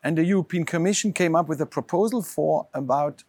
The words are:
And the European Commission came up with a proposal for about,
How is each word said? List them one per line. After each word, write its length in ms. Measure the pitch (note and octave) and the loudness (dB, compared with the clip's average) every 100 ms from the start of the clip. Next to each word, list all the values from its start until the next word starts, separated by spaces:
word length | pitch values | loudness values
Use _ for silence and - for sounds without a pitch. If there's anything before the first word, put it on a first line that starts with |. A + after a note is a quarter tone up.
And 140 | C3+ D#3+ | 0 2
the 80 | E3 | 2
European 400 | G3 F3 F3 D#3+ | 2 0 -2 -2
Commission 480 | E3+ F3 G#3 G#3+ | 0 0 0 -2
came 220 | E3+ F3 D#3+ | 0 2 2
up 80 | D#3 | 0
with 140 | D3+ | -2
a 40 | D3+ | -2
proposal 560 | - - F3 A3 A#3+ | -4 -2 0 0 -2
for 420 | F#3 - D#3 D#3 - | -4 -2 0 0 -2
about, 500 | C3 C3+ C3+ D3 - | -8 -2 0 0 -6